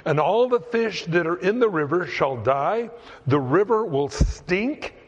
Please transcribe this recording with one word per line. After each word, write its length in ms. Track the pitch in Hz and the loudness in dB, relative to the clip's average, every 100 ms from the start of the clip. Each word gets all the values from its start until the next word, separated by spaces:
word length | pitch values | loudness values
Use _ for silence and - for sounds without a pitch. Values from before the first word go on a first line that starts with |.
And 160 | 165 151 | -2 0
all 280 | 151 214 247 | 2 2 2
the 120 | 240 | 0
fish 440 | - 226 220 170 175 | 0 -2 -2 -4 -2
that 200 | 170 165 | 0 0
are 100 | 180 | 0
in 220 | 185 233 | 0 2
the 100 | 226 | 2
river 380 | 165 143 170 175 | 2 0 -2 -2
shall 300 | - 143 127 | -2 0 0
die. 540 | 107 139 151 220 233 - - - 139 | 0 2 2 -2 -4 -12 -20 -8 0
The 140 | 143 | 2
river 440 | 127 165 208 220 | 2 0 2 2
will 240 | 220 135 139 | 0 -2 -2
stink. 840 | - - - - 185 240 302 - - | 0 0 0 -4 -2 -2 -6 -12 -16